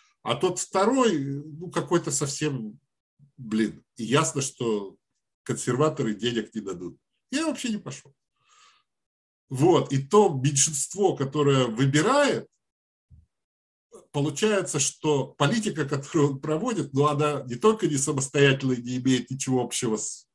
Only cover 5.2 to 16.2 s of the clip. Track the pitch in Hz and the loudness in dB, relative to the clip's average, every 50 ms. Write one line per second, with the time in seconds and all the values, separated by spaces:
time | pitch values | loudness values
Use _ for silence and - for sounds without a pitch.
5.2 | _ _ _ _ _ - 117 - - 127 120 127 151 160 151 143 123 113 104 95 | _ _ _ _ _ -8 -8 -4 -4 -2 0 2 0 0 0 -2 -4 -4 -4 -2
6.2 | 110 120 117 113 104 - - 110 101 95 92 87 90 87 - - _ _ _ _ | -4 -2 -2 -2 -4 -6 -8 -10 -10 -8 -10 -10 -10 -14 -14 -16 _ _ _ _
7.2 | _ _ 254 285 320 320 277 - - 240 214 208 - - - - - - _ _ | _ _ -6 -4 -4 -4 -4 -4 -4 -6 -6 -6 -8 -10 -14 -14 -16 -20 _ _
8.2 | _ _ _ _ _ _ _ _ _ _ _ _ _ _ _ _ _ _ _ _ | _ _ _ _ _ _ _ _ _ _ _ _ _ _ _ _ _ _ _ _
9.2 | _ _ _ _ _ _ 135 123 147 180 170 135 131 - 139 131 135 - - 208 | _ _ _ _ _ _ -2 2 4 4 6 4 2 2 -2 -2 0 4 6 6
10.2 | 208 185 151 131 123 143 143 135 - - 156 - - - - 190 202 175 139 139 | 6 6 4 0 -2 0 2 2 0 0 0 -4 -6 -6 -2 0 0 0 2 0
11.2 | 135 135 - 151 147 143 139 131 127 120 110 113 139 135 131 151 170 220 269 285 | -2 -2 0 2 2 4 4 4 2 2 0 0 0 2 4 4 4 4 4 4
12.2 | 294 254 - 110 - - _ _ _ _ _ _ _ _ _ _ _ _ - - | 4 2 2 -2 -4 -10 _ _ _ _ _ _ _ _ _ _ _ _ -20 -20
13.2 | _ _ _ _ _ _ _ _ _ _ _ _ _ _ - - - _ - 147 | _ _ _ _ _ _ _ _ _ _ _ _ _ _ -20 -20 -20 _ -4 -2
14.2 | 143 151 135 - 214 214 208 196 175 - - 147 135 - - - - 156 147 135 | -2 -2 -2 0 0 2 2 2 0 -2 -2 -2 -2 -2 -4 -2 0 0 2 0
15.2 | 127 - - - 143 170 226 233 214 - 143 156 143 135 147 139 - - - 160 | 0 -4 -2 0 0 2 2 0 -2 -2 -2 -4 -4 -4 -4 -6 -6 -2 2 2